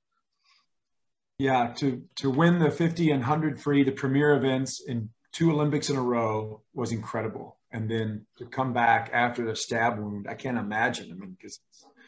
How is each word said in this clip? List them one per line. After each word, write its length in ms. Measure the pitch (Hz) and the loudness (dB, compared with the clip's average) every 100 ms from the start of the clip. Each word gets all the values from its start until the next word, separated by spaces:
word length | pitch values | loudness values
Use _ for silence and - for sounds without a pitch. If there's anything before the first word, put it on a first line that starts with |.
| _ _ _ _ _ _ _ _ _ _ _ _ _ - | _ _ _ _ _ _ _ _ _ _ _ _ _ -2
Yeah, 340 | 135 131 120 - | 2 2 2 0
to, 240 | 143 123 - - | -2 -2 -8 -4
to 140 | 135 | -2
win 300 | 131 170 175 | 4 4 6
the 100 | 156 | 2
fifty 400 | - 170 165 165 | 2 0 2 2
and 140 | 139 | 2
hundred 360 | 120 156 156 131 | 2 0 0 -2
free, 220 | 147 143 | 0 4
the 80 | 131 | 4
premier 460 | 135 135 135 147 143 | 2 0 4 6 4
events 480 | 135 131 131 - - | 4 0 -2 -6 -6
in 220 | 120 110 - _ | -6 -6 -12 _
two 180 | - 165 | 0 2
Olympics 400 | 151 147 139 135 | 4 2 0 0
in 60 | 139 | 0
a 60 | |
row 600 | 123 120 113 110 107 107 _ | 0 0 0 -2 -4 -10 _
was 200 | - 117 | -6 -4
incredible. 680 | 113 - 113 110 95 - - _ | -4 -4 -4 -4 -6 -12 -18 _
And 180 | 117 110 | -6 -2
then 360 | 113 110 107 - - | -2 -2 -6 -12 -18
to 80 | |
come 280 | 123 - 131 | -10 -4 -2
back 380 | 120 117 113 - | 2 4 4 2
after 320 | 120 120 120 | 0 0 0
the 120 | 113 110 | -4 -4
stab 420 | - 120 117 107 | -4 0 0 0
wound, 280 | 104 104 101 | -6 -8 -10
I 60 | |
can't 240 | - 135 120 | -8 -6 -4
imagine. 520 | 101 107 120 120 92 | -4 -2 -2 -2 -10
I 40 | |
mean, 220 | 90 98 92 | -16 -16 -18
'cause 160 | - - _ _ - _ | -20 -20 _ _ -20 _